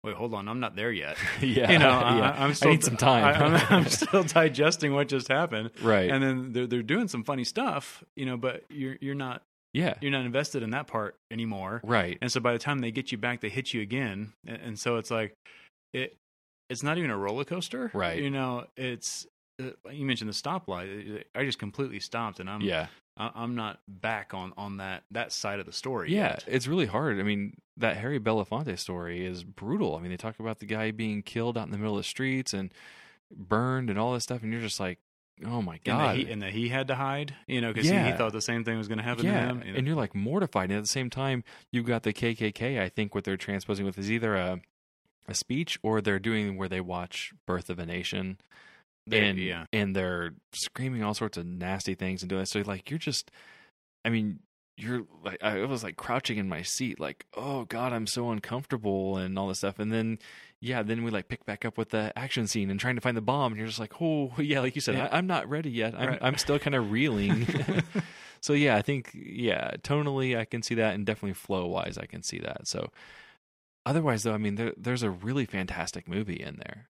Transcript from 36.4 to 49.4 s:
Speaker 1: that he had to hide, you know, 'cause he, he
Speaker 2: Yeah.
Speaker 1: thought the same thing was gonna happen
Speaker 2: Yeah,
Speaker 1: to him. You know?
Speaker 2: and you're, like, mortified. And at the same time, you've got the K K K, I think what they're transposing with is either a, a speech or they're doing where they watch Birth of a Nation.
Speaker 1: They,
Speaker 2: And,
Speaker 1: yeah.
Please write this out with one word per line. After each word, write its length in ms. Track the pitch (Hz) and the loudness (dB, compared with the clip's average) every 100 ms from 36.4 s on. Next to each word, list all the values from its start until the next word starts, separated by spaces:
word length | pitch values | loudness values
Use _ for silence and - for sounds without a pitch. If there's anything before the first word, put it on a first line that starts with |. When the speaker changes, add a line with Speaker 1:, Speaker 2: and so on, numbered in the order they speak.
Speaker 1:
that 100 | 98 | -4
he 160 | 104 117 | -2 0
had 180 | 131 131 | 0 -2
to 80 | 131 | -2
hide, 400 | 135 143 147 139 - | -2 -4 -6 -12 -4
you 140 | 131 | -2
know, 120 | 117 110 | 0 2
'cause 80 | 151 | 4
he, 60 | |
he 40 | 190 | 6
Speaker 2:
Yeah. 220 | - 85 | 4 2
Speaker 1:
thought 160 | 110 | 0
the 80 | 107 | 0
same 220 | 107 117 | -2 -2
thing 140 | 113 113 | 0 -2
was 100 | 104 | -2
gonna 160 | 110 | -4
happen 220 | 117 120 175 | -2 0 2
Speaker 2:
Yeah, 80 | |
Speaker 1:
to 140 | 202 123 | 2 2
him. 120 | 123 - | -2 -4
You 60 | |
know? 40 | 98 | -2
Speaker 2:
and 100 | 131 | 0
you're, 80 | 160 | 0
like, 200 | 110 101 | -2 -2
mortified. 560 | 104 175 180 104 92 | 0 0 0 0 0
And 60 | 101 | 0
at 40 | |
the 40 | 104 | 0
same 220 | 139 127 | -2 -2
time, 320 | 131 135 127 - - - | -2 0 0 -4 -18 -4
you've 140 | 123 117 | -2 2
got 160 | 117 | 2
the 100 | 110 | 0
K 200 | 104 117 113 | 0 -2 0
K 160 | 107 | -2
K, 300 | - 117 131 | -2 -2 0
I 80 | 92 | -2
think 240 | - 104 | -2 -2
what 100 | 104 | -2
they're 140 | 98 95 | -2 -4
transposing 480 | - 98 - 101 98 | -2 -4 -2 -2 -2
with 120 | 95 | -2
is 120 | 98 | -2
either 240 | 113 113 98 | 0 2 2
a, 260 | 90 92 - _ _ _ _ _ - | 0 -4 -8 _ _ _ _ _ -8
a 60 | |
speech 460 | 101 - 131 165 - | -6 -2 -4 -2 -2
or 200 | 107 110 | 0 2
they're 180 | 104 98 | 2 0
doing 360 | 107 110 104 95 | 0 0 -2 -4
where 120 | 95 | -4
they 120 | 92 | -4
watch 520 | 90 90 90 - - - - | -4 -6 -6 -8 -10 -12 -4
Birth 220 | 90 - | -4 -2
of 80 | 87 | -8
a 60 | 85 | -6
Nation. 520 | 87 92 98 92 95 _ - - - _ _ - | -6 -4 -4 -4 -8 _ -20 -20 -20 _ _ 0
Speaker 1:
They, 120 | 110 104 | 4 4
Speaker 2:
And, 100 | |
Speaker 1:
yeah. 260 | 92 | 2